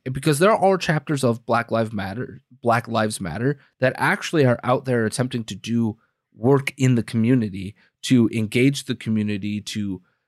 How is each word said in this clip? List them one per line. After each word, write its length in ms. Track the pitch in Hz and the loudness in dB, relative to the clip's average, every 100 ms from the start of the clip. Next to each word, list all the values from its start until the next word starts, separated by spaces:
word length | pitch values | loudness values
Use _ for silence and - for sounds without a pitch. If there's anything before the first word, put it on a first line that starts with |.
| - | -8
because 280 | 135 147 143 | -4 0 2
there 120 | 190 | 4
are 260 | 220 185 190 | 4 2 2
chapters 460 | - 151 - 143 | 0 -2 -2 0
of 220 | 131 113 - | 0 0 0
Black 260 | 113 117 | -2 0
Lives 220 | 113 110 | -2 -2
Matter, 480 | 104 95 101 - - _ 127 | -4 -8 -8 -10 -14 _ _
Black 260 | 120 117 113 | 0 0 0
Lives 340 | 113 110 107 | -2 -2 -2
Matter 380 | 98 90 127 147 _ - | -8 -4 -2 -4 _ -2
that 140 | 127 - | -2 0
actually 500 | 139 196 - 165 131 | 0 -2 -2 2 4
are 140 | 117 | 2
out 220 | 113 127 131 | 0 -2 0
there 200 | 123 110 | 0 0
attempting 380 | - 127 123 110 | -2 -4 -4 -8
to 100 | 98 | -10
do 420 | - 117 113 101 _ _ _ - | -4 0 0 -4 _ _ _ -2
work 380 | 117 139 139 - | 2 2 0 0
in 180 | 131 120 | 2 2
the 80 | |
community, 720 | 107 113 113 127 107 95 95 - _ _ | 0 0 2 2 0 -6 -12 -14 _ _
to 280 | - 127 113 | 2 4 4
engage 520 | 117 107 120 131 143 - | 2 -2 2 2 0 -4
the 100 | 123 | -8
community, 680 | - 110 104 104 104 104 | -4 -2 -2 -4 -6 -8
to 400 | 95 107 101 92 _ _ | -8 -6 -6 -8 _ _